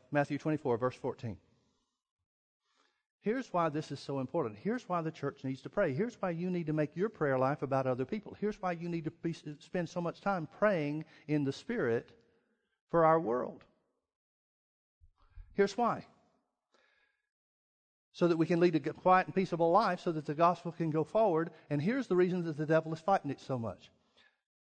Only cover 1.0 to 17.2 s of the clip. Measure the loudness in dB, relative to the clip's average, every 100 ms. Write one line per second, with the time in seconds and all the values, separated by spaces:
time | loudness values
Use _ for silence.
1 | -8 -6 -8 -10 _ _ _ _ _ _
2 | _ _ _ _ _ _ _ _ _ _
3 | _ _ -4 -4 -4 -2 0 -2 -6 -10
4 | -6 -6 -4 -4 -4 -4 -4 -4 -2 -4
5 | -4 -6 -8 -6 -8 -8 -6 -2 0 0
6 | -4 -2 -6 -4 -4 -4 -2 0 -2 -2
7 | -4 0 0 2 2 0 -2 -2 0 -2
8 | -2 -6 -8 -6 -6 -4 -6 -4 -6 -6
9 | -6 -6 -8 -6 -10 -16 -8 -4 -4 -4
10 | -6 -4 -4 -4 -6 0 2 2 0 -4
11 | -8 -16 -2 0 0 -2 -6 -2 2 0
12 | -2 -20 _ _ _ _ _ _ _ 4
13 | 6 6 4 -2 -2 -8 -20 _ _ _
14 | _ _ _ _ _ _ _ _ _ _
15 | -20 _ _ -20 -14 0 0 2 0 0
16 | -6 _ _ _ _ _ _ _ _ _
17 | _ _